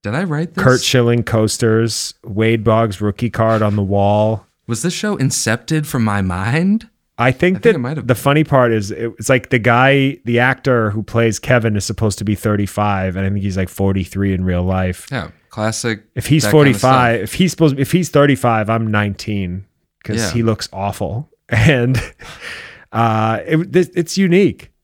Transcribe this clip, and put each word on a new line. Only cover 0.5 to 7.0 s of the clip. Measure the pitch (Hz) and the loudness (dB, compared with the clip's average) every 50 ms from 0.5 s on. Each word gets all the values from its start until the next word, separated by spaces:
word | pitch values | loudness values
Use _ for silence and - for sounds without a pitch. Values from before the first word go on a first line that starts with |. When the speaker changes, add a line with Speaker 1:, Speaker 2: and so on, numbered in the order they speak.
| - | -6
Speaker 1:
this?" | - - | 2 4
Speaker 2:
Curt | 131 127 123 | 4 4 4
Schilling | - - - 127 120 117 120 120 113 | 2 2 2 2 4 4 2 0 0
coasters, | - - 110 110 107 - - 123 113 110 113 113 113 113 - - - - _ - | 0 0 2 2 0 0 0 0 2 2 2 0 -2 -4 -6 -8 -10 -12 _ -16
Wade | - 101 101 113 113 117 117 104 | -8 -2 0 2 2 2 2 2
Boggs | 117 110 113 117 110 98 - | 2 2 2 2 0 -2 -2
rookie | 104 104 98 - 123 113 | -2 -4 -2 -2 -4 -4
card | - - 113 110 113 107 | -2 0 2 2 2 2
on | 110 104 101 | 2 0 0
the | 104 98 | 0 0
wall. | 95 101 101 98 101 104 107 107 110 113 104 - _ _ _ _ | 0 0 2 2 2 2 2 2 0 -2 -4 -8 _ _ _ _
Speaker 1:
Was | - 117 - - | -6 -6 -4 -2
this | 180 170 | -4 -4
show | - - 214 202 | -4 -4 -4 -2
incepted | - 131 127 - - - 113 110 - - - 160 156 151 | 0 -2 -2 -2 -2 -2 -2 -2 -2 -2 -4 -2 -2 -2
from | 156 - 127 113 | -2 -2 -2 0
my | 107 101 101 | 0 0 0
mind? | 95 92 87 92 95 113 131 160 175 196 208 226 - _ _ _ | -2 -2 -2 -2 -2 -2 0 0 2 2 0 0 -2 _ _ _